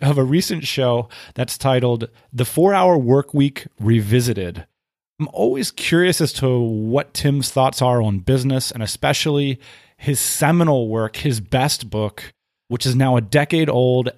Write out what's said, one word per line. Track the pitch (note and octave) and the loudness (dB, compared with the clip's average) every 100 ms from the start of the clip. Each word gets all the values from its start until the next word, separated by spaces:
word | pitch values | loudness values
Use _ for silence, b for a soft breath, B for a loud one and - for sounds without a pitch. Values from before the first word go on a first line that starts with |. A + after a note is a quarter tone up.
of | C#3 C#3 | 0 2
a | |
recent | C3 D#3+ F#3 E3 C#3 | 2 0 0 -6 -6
show | - B2+ A#2+ A#2 B B | -2 0 0 -4 B B
that's | - B2 - | -8 -6 -2
titled | C3+ B2+ B2 A#2+ A2+ b b | 0 2 0 -2 -6 b b
The | A#2+ | -6
Four-Hour | B2 D#3 F#3 G3 F#3 E3 | -4 2 2 4 4 4
Work | A#2+ C#3 - | 4 2 2
Week | D3 C#3 - - - | 0 0 0 -18 -4
Revisited. | G#2+ A2+ G#2 B2 A#2+ G2+ F2+ F2 - _ _ _ _ - | 2 2 4 0 0 -4 -6 -10 -16 _ _ _ _ -10
I'm | D3+ | -8
always | - G3+ C4+ G#3+ | -2 -2 0 -6
curious | - - E3 F3+ - | -6 0 2 2 2
as | D#3 | -2
to | - C3 B2 | 0 0 0
what | A#2 A2 A2 C3 - | 0 -2 -2 -2 -2
Tim's | - C#3+ C#3 B2+ | -4 0 0 -2
thoughts | C3 C3 - | 0 0 2
are | B2+ B2 | 0 2
on | G#2+ G2 | 0 -2
business, | F2+ C3 C3 C3 - | 0 0 0 -2 -4
and | A#2+ | -8
especially | G#2+ - C#3 - D#3 C#3+ C#3 C3 B B B B | -8 -4 -2 0 0 0 -2 -4 B B B B
his | D3 C3 | -4 -2
seminal | - - D3+ E3+ D#3+ C#3 A2+ | -2 0 2 4 4 2 0
work, | A2+ A2 - | -2 -4 -4
his | D3+ A2+ | -4 -4
best | F2+ C3 C#3 - G#2+ | -2 -2 0 -4 -6
book, | G#2+ G#2+ - - _ _ _ - | -6 -6 -8 -20 _ _ _ -8
which | A#2+ C3 | -4 -2
is | B2 | 0
now | C3+ B2 | 2 0
a | |
decade | G2+ D3 D3 E3 D#3 | 2 0 2 0 2
old | B2 B2+ B2+ B2 | 2 2 2 -2